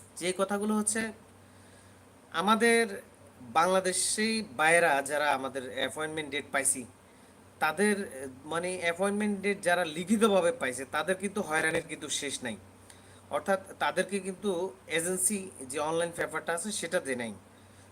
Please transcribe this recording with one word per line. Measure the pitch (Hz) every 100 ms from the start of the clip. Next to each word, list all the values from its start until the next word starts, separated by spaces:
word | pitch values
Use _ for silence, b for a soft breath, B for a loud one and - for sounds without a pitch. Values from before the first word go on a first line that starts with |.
| - -
যে | 170 185
কথাগুলো | 196 202 208 214
হচ্ছে, | 208 226 220 - - - B B B B B B B - -
আমাদের | 160 185 220 233 233 226 196 - - - -
বাংলাদেশি | 123 117 175 190 185 180 - - 214 220 214 -
ভাইয়েরা | 156 170 170 139
যারা | 139 147 147
আমাদের | 131 131 131 127 123
অ্যাপয়েন্টমেন্ট | 131 151 156 156 147
ডেট | 143 135
পাইছি, | 139 135 135 113 - - B B B - -
তাদের, | 156 156 208 202 196 135 135 131
মানে, | 151 - 180 185
অ্যাপয়েন্টমেন্ট | 170 170 202 202 208 196
ডেট | 196 202
যারা | 160 175 170
লিখিতভাবে | 151 180 220 214 190 170
পাইছে, | 170 131 123 135
তাদের | 151 160 180
কিন্তু | 196 202
হয়রানির | 185 156 160 160
কিন্তু | - 151 143
শেষ | - 143 120
নাই। | 123 104 - - B B B B B
অর্থাৎ | 143 - 190 - 160
তাদেরকে | 151 160 185 196
কিন্তু | 185 185 202 175 185 - -
এজেন্সি | 156 170 185 - 208 185 -
যে | 131 147
অনলাইন | 151 165 170 -
পেপারটা | 160 156 156
আছে, | 170 208
সেটা | 202 165 180
দেয় | 139 123
নাই। | 113 98 - - B B B